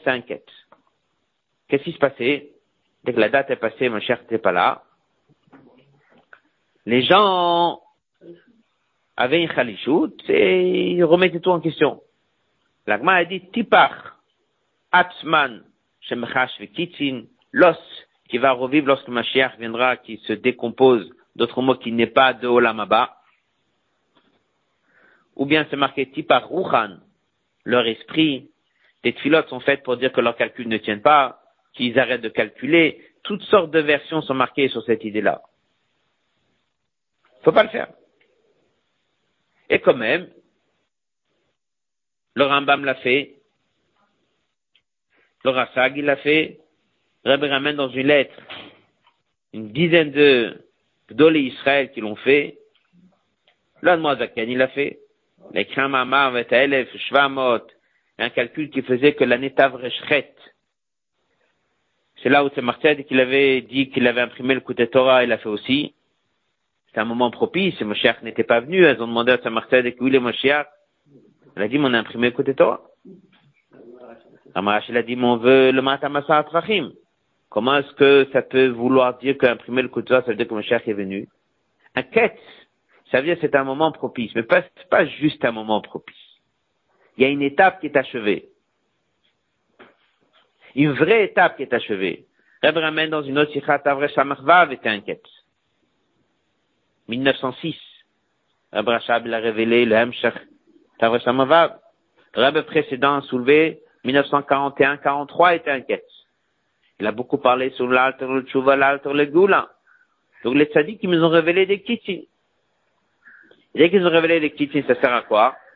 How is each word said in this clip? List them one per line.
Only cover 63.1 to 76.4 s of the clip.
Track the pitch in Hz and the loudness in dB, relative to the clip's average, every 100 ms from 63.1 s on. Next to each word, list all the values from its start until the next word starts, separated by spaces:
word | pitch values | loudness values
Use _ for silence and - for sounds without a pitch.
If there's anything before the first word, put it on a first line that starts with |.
| 131 | 0
avait | 127 135 139 131 | 2 2 2 0
dit | 113 131 131 | -4 -4 -4
qu'il | 135 120 | 0 0
avait | 120 | 0
imprimé | 120 - 127 131 | -4 -6 -2 -2
le | |
Kutei | - 127 117 | -4 -4 2
Torah, | 135 131 127 | 2 4 4
il | 120 | 2
l'a | 110 | -2
fait | 113 | -4
aussi. | 104 - 139 - - _ _ _ _ _ _ _ _ _ | -8 -2 -2 -4 -12 _ _ _ _ _ _ _ _ _
C'est | - | -6
un | 110 | -6
moment | 117 123 | -2 -4
propice, | - 110 180 190 - | -2 -6 -2 -4 -4
et | |
Moshiach | 107 104 123 113 | -8 -2 -2 -4
n'était | 113 107 | -8 -6
pas | 113 117 | 0 0
venu, | 123 185 | 0 2
elles | 165 113 | 4 4
ont | 117 | -4
demandé | 117 117 | -2 0
à | 123 | 0
Tzemach | 123 113 - | 0 -6 0
Tzedek, | 127 123 120 | 0 0 -4
où | 131 | 0
il | 131 | 2
est | |
Moshiach ? | 120 113 135 147 143 _ _ _ _ _ _ _ _ - | 0 -2 -2 -2 -4 _ _ _ _ _ _ _ _ -8
Elle | |
a | 104 | -4
dit, | 135 | 0
mais | 139 | 0
on | |
a | 117 | 0
imprimé | 107 117 120 | -4 -2 -2
le | 120 | 0
Kutei | 139 135 | -4 2
Torah. | - - - _ 180 190 _ _ 143 _ _ - 117 - 123 - _ _ _ - | 2 0 -12 _ -20 -20 _ _ _ _ _ -20 -20 -20 -20 -20 _ _ _ -6
Amarash, | 101 104 - | -2 -2 -2
il | 120 | -6
a | |
dit, | 113 123 | -4 -2
mais | 123 | 0
on | 120 | 2
veut | 117 135 131 | 4 6 6
le | 131 | 2
Matamasa | 135 139 143 143 139 | 0 -4 -4 -6 0
Atrachim. | 151 | 0